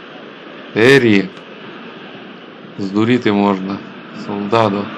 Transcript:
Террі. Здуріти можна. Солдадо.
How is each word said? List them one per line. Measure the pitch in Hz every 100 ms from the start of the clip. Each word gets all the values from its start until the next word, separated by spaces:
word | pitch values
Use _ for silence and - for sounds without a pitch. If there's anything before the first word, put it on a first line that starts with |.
| - - - - - - -
Террі. | 107 120 139 120 98 92 - - - - - - - - - - - - - - -
Здуріти | 98 104 110 123 113
можна. | 101 101 95 95 98 - - - - -
Солдадо. | 101 101 113 107 101 98